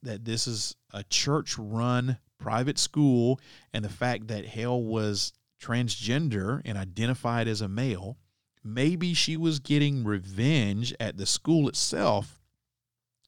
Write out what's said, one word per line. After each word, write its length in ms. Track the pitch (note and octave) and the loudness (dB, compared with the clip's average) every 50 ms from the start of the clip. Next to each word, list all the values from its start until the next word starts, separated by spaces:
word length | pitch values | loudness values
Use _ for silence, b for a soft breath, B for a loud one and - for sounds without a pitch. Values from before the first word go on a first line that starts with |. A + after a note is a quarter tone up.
| - | -10
that 220 | B2+ G#2+ G2+ A2+ | -10 -10 -8 -6
this 220 | A#2 A2+ A2+ - | -4 -2 -2 -2
is 300 | B2+ A#2 G#2 - - - _ _ _ - | -2 -4 -4 -4 -6 -8 _ _ _ -12
a 100 | G2+ G2 | -12 -6
church-run 1120 | - - - - C#3 C#3+ D#3 - - - - A2 G#2 A2 A2+ A#2 B2 B2 B2 B2 C3 B2 - _ _ _ - | -2 0 0 2 2 0 0 -2 -4 -6 -8 -6 -4 -2 0 0 2 2 0 0 0 -2 -4 _ _ _ -12
private 400 | - G#2+ A2 A#2 B2+ C#3+ - - | -6 -2 0 0 0 0 0 0
school 600 | - - - D3 D3 C#3 B2+ A#2+ A#2 B2 C3 C3+ B B B B B B B | 0 0 2 4 4 6 6 6 6 4 2 2 B B B B B B B
and 100 | A2+ G#2+ | -4 -4
the 60 | G#2 | -4
fact 400 | - - B2 B2 B2 G2+ A2+ A2 | -4 -2 -2 -2 -2 -2 -4 -6
that 160 | A2+ G#2 - | -6 -6 -8
Hale 380 | - A2 A2+ A2+ A#2+ B2 B2 A#2 | -8 -6 -4 -2 0 0 0 0
was 500 | G#2+ A2 A2 G#2+ G#2+ G#2 G2 - - - _ _ _ _ - - | 0 0 0 0 0 0 0 -2 -4 -6 _ _ _ _ -12 -6
transgender 1000 | - A#2 A#2+ B2 A2+ G2 G#2+ A#2 G#2 B2 C#3+ E3 D3 A2+ G2+ F#2 G2+ B2+ C#3+ - | -2 0 0 0 0 -2 -4 -2 0 0 0 0 0 0 0 0 -2 -2 -4 -4
and 100 | - G#2+ | -6 -6
identified 720 | G2 F#2+ F#2+ F2+ G2+ A2+ A#2+ C3 B2 - A#2+ A#2 A#2 A2+ A2+ | -6 -6 -6 -4 -2 -2 -2 -2 -2 -2 -2 0 0 0 0
as 140 | A2 G#2 A2 | 0 -2 -2
a 60 | F#2+ | -4
male, 500 | F#2+ A2 C3 C3+ G#2+ F2 F#2 G2 B2+ - _ _ _ _ _ _ _ _ - | -2 -2 -2 -2 -2 -4 -6 -10 -12 -14 _ _ _ _ _ _ _ _ -12
maybe 520 | G#2+ G#2+ A#2+ C3+ D#3 F3+ E3+ E3+ F3 E3+ | -8 -2 0 2 2 2 2 0 0 2
she 240 | D#3 - - D#3+ D#3 | 2 0 0 0 0
was 220 | E3 E3 D#3 C#3+ | 2 2 0 0
getting 440 | B2+ - C#3+ D3 D3 D3 C#3 C3 A#2 | 0 2 4 4 4 4 2 2 0
revenge 880 | G#2 G#2 G2 F2+ G2 G2 G2+ A#2 C#3 D#3+ D3 A2 G2+ G2+ G#2 A#2+ A#2+ - - | 0 0 -2 -2 -4 -2 0 2 4 4 4 4 2 2 0 -2 -2 -4 -4
at 160 | A#2 G2+ - | -4 -6 -4
the 80 | F#2 G2 | -4 -2
school 440 | F#2+ - - - D3 E3 D#3+ C#3+ A#2+ | -2 -2 0 2 2 4 4 4 2
itself 720 | - - - - - - - - G#2+ G2+ G#2 - - - _ _ _ _ _ _ _ _ _ _ _ _ _ _ _ _ _ | 2 0 -2 0 0 0 2 2 2 2 0 -6 -10 -20 _ _ _ _ _ _ _ _ _ _ _ _ _ _ _ _ _